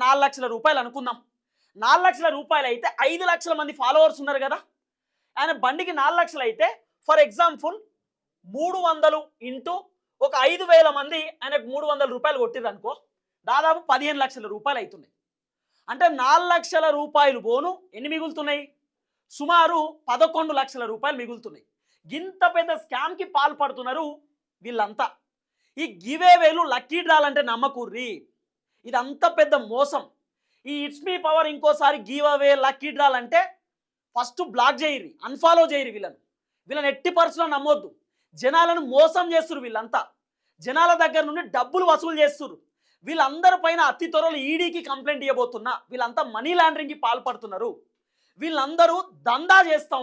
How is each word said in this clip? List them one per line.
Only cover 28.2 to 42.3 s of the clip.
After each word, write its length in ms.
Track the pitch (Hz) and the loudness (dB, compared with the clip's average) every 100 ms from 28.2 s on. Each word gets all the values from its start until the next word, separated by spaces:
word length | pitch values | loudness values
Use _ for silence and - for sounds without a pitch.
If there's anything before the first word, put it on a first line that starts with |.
| - _ _ _ _ _ 240 | -18 _ _ _ _ _ -6
ఇదంతా 400 | 247 254 285 339 330 | -4 -4 0 0 2
పెద్ద 160 | 302 285 214 | 2 2 -2
మోసం. 320 | 240 277 311 - _ _ _ _ _ 262 | -2 -2 -4 -10 _ _ _ _ _ -12
ఈ 80 | 294 294 | -10 -10
It's 120 | 294 339 | -10 -8
Me 100 | 359 320 | -4 0
Power 200 | 320 311 | 0 0
ఇంకోసారి 440 | 294 302 302 294 294 196 | 0 0 2 2 0 -4
గివ్ 180 | 277 294 | -2 0
అవే, 180 | 285 285 277 262 | 2 4 4 2
లక్కీ 260 | 269 285 302 | -2 -6 0
డ్రాలు 200 | 285 254 | 2 2
అంటే 200 | 240 330 370 - _ _ _ _ _ 233 | 0 0 0 -6 _ _ _ _ _ -8
ఫస్ట్ 280 | 247 - 349 226 | -6 -8 -6 0
బ్లాక్ 240 | 254 247 | 2 2
చేయరి, 260 | 302 262 160 _ 214 | -2 -6 -10 _ -14
అన్ఫాలో 360 | 277 330 339 330 | 0 4 6 4
చేయరి 180 | 285 262 208 | 0 -6 -10
వీళ్ళను. 220 | 185 - _ _ _ _ - | -14 -14 _ _ _ _ -10
వీళ్ళని 220 | 285 277 | -4 -4
ఎట్టి 180 | 277 359 349 | -2 -2 2
పరిస్థితుల్లో 300 | 330 330 320 285 | 0 0 -4 -2
నమ్మొద్దు. 340 | 285 294 - _ _ _ _ 156 | 0 0 -4 _ _ _ _ -6
జనాలను 420 | 254 330 339 339 277 | 0 2 2 0 0
మోసం 320 | 262 320 339 359 | 4 4 2 0
చేస్తురు 260 | 330 320 285 247 | 0 -2 -6 -8
వీళ్ళంతా, 340 | 220 226 247 - _ _ _ _ _ | -10 -6 -6 -6 _ _ _ _ _
జనాల 280 | 175 285 339 339 | -4 2 4 4
దగ్గర 200 | 320 320 302 | 2 0 -2
నుండి 140 | 311 330 | -6 -4
డబ్బులు 300 | 254 247 359 359 | -4 -2 0 2
వసూలు 260 | 311 330 311 | 2 0 0
చేస్తురు. 340 | 294 | 0